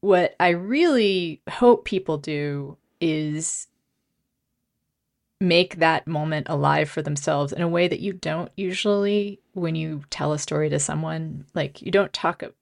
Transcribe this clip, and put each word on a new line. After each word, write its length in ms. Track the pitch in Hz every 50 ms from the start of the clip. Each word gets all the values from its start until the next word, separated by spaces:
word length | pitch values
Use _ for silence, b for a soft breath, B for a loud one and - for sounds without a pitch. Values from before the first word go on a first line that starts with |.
what 340 | - 202 190 180 175 - - _
I 100 | 185 175
really 880 | 170 175 180 202 247 294 339 349 285 247 220 202 190 185 175 165 156 - _ -
hope 360 | - - 247 247 240 - -
people 340 | - - 185 190 - 156 147
do 580 | 147 - 151 147 147 147 143 143 139 139 147 _ _ _ _ _
is 680 | 170 165 156 156 156 151 151 156 160 - - - - _ _ _ _ _ _ _ _ _ _ _ _ _ _ _ _ _ _ _ _ _ _ _ _ _ _ _ _ _ _ _ _ _ _ _
make 340 | 196 180 170 170 180 180 -
that 300 | 165 165 160 160 - -
moment 400 | - 165 151 151 156 156 151 147 -
alive 400 | 165 143 143 147 147 151 156 147
for 100 | - -
themselves 520 | 151 151 147 147 - - 156 143 143 139
in 100 | - -
a 60 | 170 170
way 200 | 165 170 175 175
that 120 | 175 -
you 120 | - 202
don't 380 | 185 185 - 160 156 165 175 - _
usually 840 | - 196 180 185 185 - 208 202 202 202 202 208 208 202 202 196 _ _ _
when 220 | _ 190 175 165 160
you 280 | 160 160 160 156 147 143 _
tell 220 | - - 143 147
a 60 | 151 156
story 300 | - - 156 147 151 151
to 80 | 147 147
someone. 680 | 143 - 151 147 160 160 160 160 160 160 156 147 143 _ _
Like, 260 | 175 151 143 147 -
you 100 | - 185
don't 220 | 180 196 202 -
talk 300 | - - - 170 170 _ - - _ _